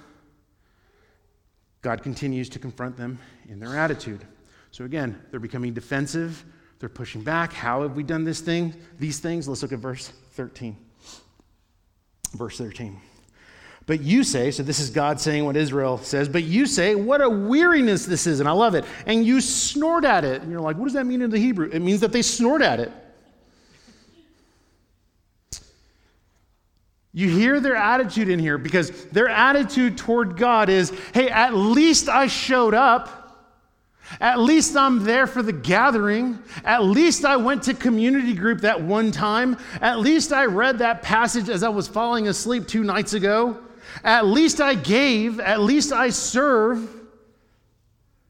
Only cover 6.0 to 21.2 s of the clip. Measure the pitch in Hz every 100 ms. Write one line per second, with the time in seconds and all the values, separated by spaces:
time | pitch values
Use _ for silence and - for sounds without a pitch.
6 | 143 165 165 160 - _ _ _ 120 -
7 | 120 110 110 165 170 - 120 127 147 135
8 | 147 160 160 156 170 170 170 156 - -
9 | 156 143 170 170 139 127 135 131 127 127
10 | - - _ - 127 - 120 101 - _
11 | - - _ _ _ _ _ _ _ _
12 | _ _ - - 113 - 117 101 113 98
13 | - _ _ _ _ - - - - 160
14 | 143 240 262 139 127 139 139 139 139 151
15 | 143 147 156 147 147 143 151 139 135 127
16 | - 139 147 175 160 196 277 285 180 208
17 | 214 285 262 208 202 277 349 320 240 190
18 | - 170 170 143 143 175 233 170 - -
19 | - 226 226 262 - - - 285 311 339
20 | 294 190 143 131 165 170 156 156 262 269
21 | 247 247